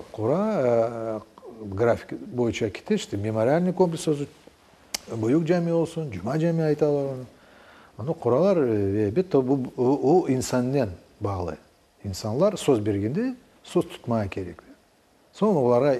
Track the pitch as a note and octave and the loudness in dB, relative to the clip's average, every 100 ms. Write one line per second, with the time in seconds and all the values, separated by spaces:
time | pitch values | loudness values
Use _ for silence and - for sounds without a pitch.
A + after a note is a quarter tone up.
0 | - - A2 E3 A3 G3 B2+ A#2 A2+ A#2 | -6 -6 -2 0 0 0 2 2 0 -2
1 | A2+ A2 - - - A2+ G#2 F#2+ A#2 G2+ | -6 -8 -10 -20 -20 -14 -8 0 2 2
2 | - - C3+ B2 A#2+ G#2+ A2 - - G#3 | -2 -12 -8 -2 -2 -2 -4 -4 -2 -2
3 | - G2+ G#2+ A2 A#2 D#3+ F3+ F3+ F3+ D#3+ | -2 -6 -2 0 2 2 2 2 0 0
4 | - C#3+ C#3+ - - _ _ _ - - | -2 -2 -4 -12 -20 _ _ _ -14 -12
5 | - A#2 A2 D#3 D#3+ F3+ E3+ E3+ D#3+ E3 | -8 -2 2 2 2 0 2 0 0 -4
6 | D3+ G2 G2+ D#3 E3+ E3 D#3 D3 D3+ C#3+ | -8 -8 -4 0 0 2 2 2 2 2
7 | C#3 C3 B2 - - - - - - - | -2 -6 -12 -18 -20 -20 -20 -20 -20 -10
8 | A2+ - A#2+ B2 F#3+ F3+ B2+ G#2+ G2 G2+ | -6 -2 0 4 4 4 2 2 2 2
9 | G#2 B2 F#3 C#3 B2+ C#3 B2 - B2 C#3 | 0 0 2 2 4 0 -2 0 2 4
10 | C3 F3+ D3 C3 A#2 B2+ B2 C#3 A2 F2 | 4 4 4 0 0 0 0 0 -2 -4
11 | - - G#2 F#2+ F2 C#2+ _ _ _ _ | -18 -8 -6 -4 -6 -10 _ _ _ _
12 | G2+ F#2+ A2 A#2 G3+ F#3+ - A#2+ G#2 G2+ | -10 -8 -4 0 0 0 2 2 2 -2
13 | G#2 D#3+ B3+ B3 - _ - F3+ - - | -2 -2 -4 -6 -16 _ -4 -2 -2 -6
14 | - A#2 G2 G2+ F2+ E2+ - - _ _ | -4 -2 -2 -6 -10 -12 -20 -20 _ _
15 | _ _ _ - G#3+ E3+ A#2+ A#2+ C#3+ | _ _ _ -2 0 4 4 4 4